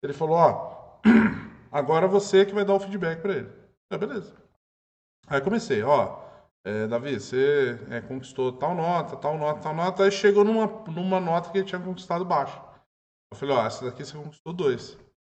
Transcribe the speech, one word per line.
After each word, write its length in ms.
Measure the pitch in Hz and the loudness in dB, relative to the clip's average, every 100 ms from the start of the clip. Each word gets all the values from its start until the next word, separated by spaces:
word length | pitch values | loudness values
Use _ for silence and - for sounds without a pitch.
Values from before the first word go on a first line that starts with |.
ele 120 | 143 | -10
falou, 240 | 143 156 165 | -4 0 6
"Ó, 640 | 156 - - - - - | 6 4 -6 -14 -20 0
<clears throat> 640 | 214 226 220 - - - - | 6 8 6 0 -10 -18 -6
agora 380 | 147 135 160 185 | -2 2 4 4
você 380 | 196 196 190 196 | 4 4 4 4
que 80 | |
vai 100 | 202 | 2
dar 120 | 196 196 | 2 0
o 40 | |
feedback 420 | 196 202 170 165 | 0 -6 -4 -4
pra 120 | 202 | -4
ele." 180 | 160 104 - - _ - | -4 -6 -16 -20 _ -10
Ah, 60 | 175 | -6
beleza. 360 | 214 254 - - _ _ _ _ _ _ _ _ - | -6 -8 -12 -18 _ _ _ _ _ _ _ _ -4
Aí 140 | 139 | -2
comecei, 420 | 139 226 - 110 | 0 -2 0 0
"Ó, 340 | 113 143 98 - - - _ _ 95 | 4 4 2 -4 -16 -20 _ _ -8
é, 220 | 107 107 | -4 -2
Davi, 320 | 120 139 123 | -4 -4 -6
você, 600 | 98 127 139 147 127 117 101 | -4 0 2 4 2 -2 -10
é, 100 | 117 | -10
conquistou 500 | - 131 127 - 127 | -10 -12 -10 -6 -4
tal 220 | 127 147 175 | -2 -4 -2
nota, 420 | 165 175 147 - | -2 -2 -4 -6
tal 200 | 143 156 | -4 -2
nota, 220 | 151 151 | -2 -4
tal 120 | 156 160 | -4 -2
nota." 280 | 180 185 | -2 2
Aí 80 | 196 | 2
chegou 340 | 196 208 202 208 | 4 4 6 4
numa, 220 | 220 214 - - | 4 0 -4 -10
numa 300 | 160 185 185 | -6 -2 0
nota 300 | 175 170 165 | 0 -2 -2
que 60 | 196 | -4
ele 100 | 190 | -4
tinha 140 | 185 | -6
conquistado 420 | 180 180 - 175 | -8 -10 -6 -4
baixa. 380 | 180 160 139 - - - _ _ _ _ - | 0 0 -2 -6 -18 -20 _ _ _ _ -20
Eu 60 | - | -8
falei, 180 | 139 131 | 0 2
"Ó, 100 | 110 | 0
essa 200 | - 127 | -2 -8
daqui 200 | - 147 | -10 -12
você 120 | 151 | -14
conquistou 360 | 151 - - | -16 -16 -10
dois, 440 | 175 151 120 - - - _ | -2 0 0 -4 -20 -20 _